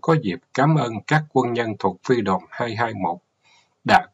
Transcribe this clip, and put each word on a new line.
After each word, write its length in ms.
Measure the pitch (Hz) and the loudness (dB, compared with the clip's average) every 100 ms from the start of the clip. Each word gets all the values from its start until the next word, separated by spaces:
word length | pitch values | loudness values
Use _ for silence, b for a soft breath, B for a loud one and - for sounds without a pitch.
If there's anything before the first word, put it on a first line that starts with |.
có 140 | - 160 | 0 0
dịp 180 | 101 78 _ | 0 -6 _
cảm 220 | - 139 156 | 0 2 2
ơn 180 | 120 107 - | 0 -6 0
các 160 | 156 151 | 0 0
quân 200 | 131 123 | 0 0
nhân 220 | 120 113 104 | 0 -2 -2
thuộc 180 | 98 92 - | -4 -4 -2
phi 140 | 123 | 0
đoàn 200 | 101 92 - | 0 -2 -4
hai 260 | - 120 110 | -8 -6 -4
hai 180 | 117 | -4
một 260 | 104 82 - _ _ b b b _ | -4 -6 -6 _ _ b b b _
đã 240 | - - - | 2 2 2